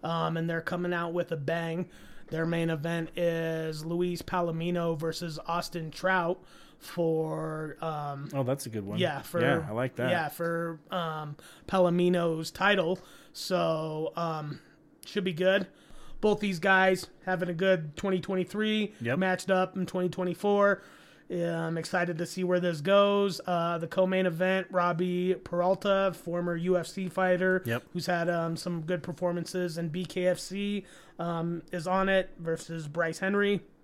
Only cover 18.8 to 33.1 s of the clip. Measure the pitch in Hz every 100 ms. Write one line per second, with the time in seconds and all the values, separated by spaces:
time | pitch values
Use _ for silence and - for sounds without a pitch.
18.8 | 202 - 117 131 185 185 - 185 185 190
19.8 | 180 185 180 175 180 175 208 202 202 190
20.8 | - - - - - 180 170 170 165 165
21.8 | 160 185 175 165 170 - 180 180 175 160
22.8 | 147 196 202 202 202 180 - 175 170 170
23.8 | 165 - 185 185 185 165 185 190 180 180
24.8 | 175 170 180 175 180 180 - 175 175 190
25.8 | 208 196 196 180 - 175 175 170 175 180
26.8 | 165 - 185 175 185 180 185 185 185 117
27.8 | - 180 - 175 170 170 165 165 - 170
28.8 | 156 180 156 160 180 175 175 185 180 160
29.8 | 170 160 180 - 180 175 - 196 202 202
30.8 | 190 - - - 170 170 165 170 - 180
31.8 | 165 190 190 190 185 - 165 160 - 165
32.8 | 151 151 165